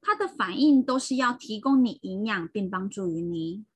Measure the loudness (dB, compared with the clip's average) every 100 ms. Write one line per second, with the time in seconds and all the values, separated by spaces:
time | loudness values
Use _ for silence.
0 | -2 -2 -2 -4 -6 2 6 6 4 -2
1 | -2 0 0 -2 -8 -6 2 4 4 0
2 | -8 -6 -2 -4 -4 -4 -4 -4 -6 -6
3 | -4 -4 -4 -4 -6 -8 -14